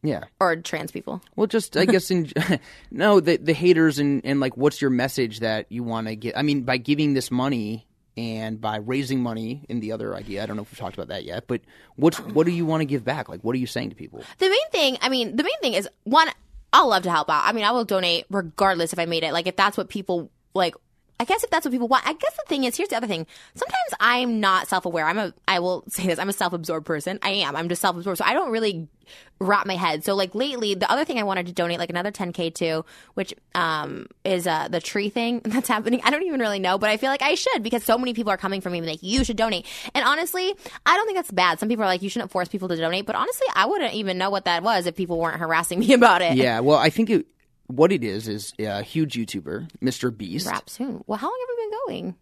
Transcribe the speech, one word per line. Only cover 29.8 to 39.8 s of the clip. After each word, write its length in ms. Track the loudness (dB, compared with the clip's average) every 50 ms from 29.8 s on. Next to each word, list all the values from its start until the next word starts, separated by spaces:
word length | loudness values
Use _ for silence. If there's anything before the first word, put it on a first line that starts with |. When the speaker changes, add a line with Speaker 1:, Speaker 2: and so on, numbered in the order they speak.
| 0 -2 -2 -2 -2
Speaker 2:
So, 100 | -2 0
like, 200 | 0 -2 -2 -2
lately, 400 | -4 -4 -4 -2 -4 -2 -2 -2
the 160 | -2 0 0 2
other 140 | 0 0
thing 120 | -2 -2 -4
I 40 | -2
wanted 240 | -2 -2 -2 -4
to 60 | -6 -2
donate, 240 | -2 -2 -2 0 -4
like, 100 | -4 -4
another 220 | -4 -4 -4 -6
ten 240 | -6 -6 -8 -6 -4
K 160 | -4 -4 -4
to, 340 | -4 -2 -2 -2 -2 -2 -4 _ -16 -20 -20 _ _
which, 180 | -8 -8 -8 -10 _ _ _ _
um, 540 | 0 0 0 0 -2 -4 -6 -8 -12 -14 -16 -20 _ _
is, 200 | 0 0 0 0
uh, 220 | 0 0 0 -2 -2
the 100 | -4 -6
tree 300 | -6 -4 -4 -2 -2 -2
thing 320 | -2 -2 -2 -2 -2 -4
<laughs> 40 | -4
that's 220 | -2 -2 -2 0 0
happening. 340 | 0 0 2 0 0 2 2
I 60 | 2
don't 140 | 2 2 -2
even 140 | -2 0 0
really 200 | 0 0 0 0
know, 180 | 0 0 2
but 140 | 2 2 2
I 80 | 0 2
feel 100 | 0 0
like 140 | 0 0 0
I 120 | 0 0
should 280 | 0 0 0 0 0 -2
because 200 | -2 -2 -2 2
so 140 | 2 2
many 160 | 2 2 -2 -2
people 180 | -2 0 0
are 60 | 0
coming 240 | 0 0 -4 -4 -4
for 80 | -4 -4
me 80 | -4 -4
and 80 | -4
like, 160 | -6 -6 -8 -6
"You 220 | -4 0 0 0
should 140 | 0 0 0
donate." 260 | 0 0 0 -4 -6 -8 -14 -12